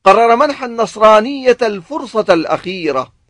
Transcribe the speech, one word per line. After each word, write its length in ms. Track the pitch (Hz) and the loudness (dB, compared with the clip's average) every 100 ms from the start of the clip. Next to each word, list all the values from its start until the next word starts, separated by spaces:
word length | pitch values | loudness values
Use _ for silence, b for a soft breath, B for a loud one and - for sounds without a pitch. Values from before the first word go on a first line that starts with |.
قرر 320 | 190 208 233 240 | 2 4 4 4
منح 280 | 294 269 | 0 -2
النصرانية 960 | 247 233 208 208 214 214 240 277 254 240 | -8 -6 -6 2 4 4 2 -6 -10 -6
الفرصة 640 | 226 202 - 320 247 220 196 | -6 -6 -10 -12 -6 -4 0
الأخيرة، 840 | 170 - 156 180 185 151 131 123 _ | 0 -2 -6 -6 -8 -4 -4 -6 _